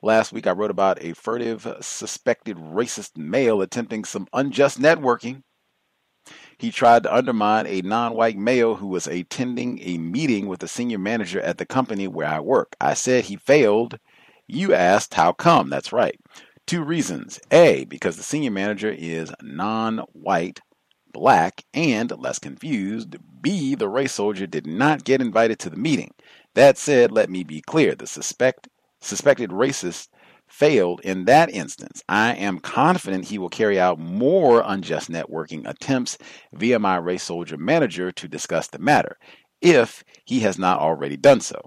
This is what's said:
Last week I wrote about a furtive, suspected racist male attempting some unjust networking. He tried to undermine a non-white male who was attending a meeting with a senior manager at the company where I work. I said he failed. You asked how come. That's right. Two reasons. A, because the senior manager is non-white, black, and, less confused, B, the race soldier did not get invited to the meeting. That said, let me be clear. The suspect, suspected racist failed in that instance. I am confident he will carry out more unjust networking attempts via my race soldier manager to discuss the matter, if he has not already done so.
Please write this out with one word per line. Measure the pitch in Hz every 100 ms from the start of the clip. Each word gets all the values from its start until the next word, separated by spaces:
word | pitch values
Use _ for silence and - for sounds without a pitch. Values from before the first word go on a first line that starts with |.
Last | 107 110 107
week | 113 101
I |
wrote | 92 104
about | 92 98 92
a | 82
furtive, | 82 - 117 117 113 120 -
suspected | - - 110 - - 117 - 92
racist | 80 82 120 - 101 -
male | 78 113 127 107
attempting | 95 - 117 110
some | 104 101 95
unjust | - 139 117 139 -
networking. | 143 165 139 117 117 135 _ _ _ _ _ _ _ _ _ - - _
He | 117
tried | - 123 120
to | -
undermine | 117 127 117 104 110 -
a | 95
non-white | 92 113 117 113 113 104
male | 107 127 117 104
who | 101
was | 92 80
attending | 87 90 - 127 123 123 120
a | 85 87
meeting | 82 104 156 107 98
with | 92
a | 85
senior | - 123 110
manager | 95 113 95 92
at | 80 87
the | 90
company | - 127 101 98
where | 82 76
I | 78
work. | 76 127 - -
I | 69
said | 76 - 127
he | 107 101
failed. | - 147 117 104 117 117 _ _ _ _ _
You | 131 190
asked | - 90 101 -
how | - 82
come. | 90 175 165 71
That's | 69 -
right. | 113 98 - _ - - _ -
Two | 175
reasons. | 147 170 117 80 - - _
A, | 147 170 76 67
because | 69 95 82
the |
senior | 95 147 143
manager | 98 98 104 107
is | - 82 82 80 -
non-white, | - 73 98 110 113 110 - - 78 92 87 - _ _ _ _ _
black, | - 98 110 165 - -
and, | - 165 110 120 165
less | - -
confused, | - 67 156 127 95 110 104 90 _ -
B, | 143 196 139
the | 139 104
race | 113 139
soldier | - 104 98 95
did | 80 73
not | 82 139 151
get | - 131
invited | 123 104 113 110
to | -
the | 78
meeting. | 151 131 - _ _ - _
That | - 139 131
said, | - 139 120
let | 110 98
me | 92
be | 82 78
clear. | - 156 123
The | 67 -
suspect, | - - - 127 - - _ _ _
suspected | - 101 147 135 110
racist | 92 131 135 90 85 - _ _ _ _
failed | - 151 139 90 87
in | - 95 90
that | 139 165
instance. | 104 73 - - - -
I | 101 113
am | - 101 90
confident | - - 143 185 - 95 85
he | 104
will | 90
carry | - 110 98
out | 90 82
more | 80 92 127 185 156 117
unjust | - 98 - 80 -
networking | 82 76 78 76 78 57
attempts | - - 135 120 - - - _
via | - 110 120
my | 104 92
race | 85 90
soldier | - 87 85 78
manager | 87 160 135 85 90
to | - 82
discuss | 76 - 82 -
the | 69
matter, | 95 139 - - _ - _ _
if | 175 156 113 - _ _
he | - 127
has | 107 90
not | 92 92
already | 76 80 71 71
done | 139 131
so. | - -